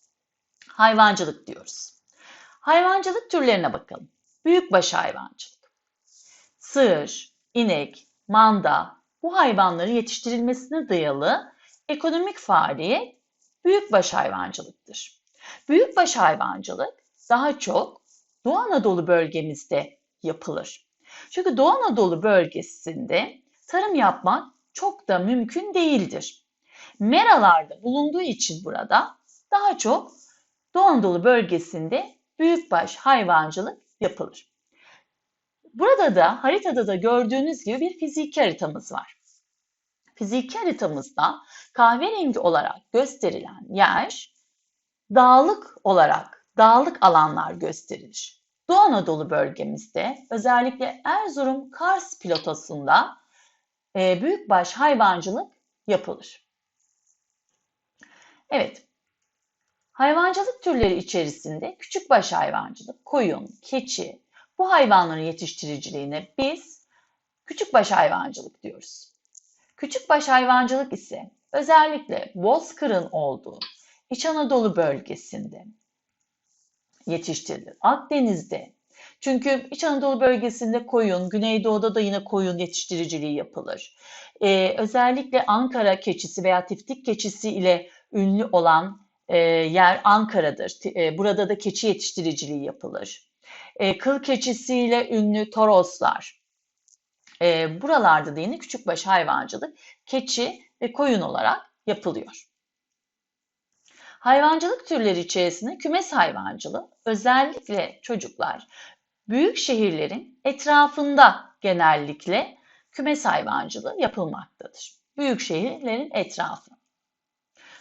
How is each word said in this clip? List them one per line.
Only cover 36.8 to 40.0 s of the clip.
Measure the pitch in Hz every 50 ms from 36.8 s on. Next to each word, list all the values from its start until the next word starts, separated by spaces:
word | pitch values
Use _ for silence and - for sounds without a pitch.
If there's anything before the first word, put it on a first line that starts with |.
| 220
da | 196 196
gördüğünüz | 185 180 226 240 247 247 214 254 269 277 320 311 254 -
gibi | 196 233 262
bir | 320 359 349 -
fiziki | 320 294 294 311 302 302 - 311
haritamız | 269 190 147 - - 151 156 - - - -
var. | - - - _ _ _ _ _ _ _ _ _ _ _ _ _ _ _ _ _ _